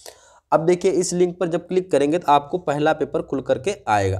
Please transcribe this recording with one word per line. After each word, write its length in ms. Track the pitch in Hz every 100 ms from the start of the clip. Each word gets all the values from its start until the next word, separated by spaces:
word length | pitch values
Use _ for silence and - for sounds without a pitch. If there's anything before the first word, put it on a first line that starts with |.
| - - _ _ -
अब 120 | 151 165
देखिए 240 | 180 190
इस 200 | 165 175
लिंक 260 | 175 180 175
पर 100 | 175
जब 180 | 175 -
क्लिक 220 | 185 180
करेंगे 280 | 143 143 175
तो 140 | 175
आपको 260 | 143 147 180
पहला 320 | - 143 151
पेपर 280 | 151 139 165
खुल 160 | - 135
करके 320 | 123 123 190 202 -
आएगा। 300 | 104 98 98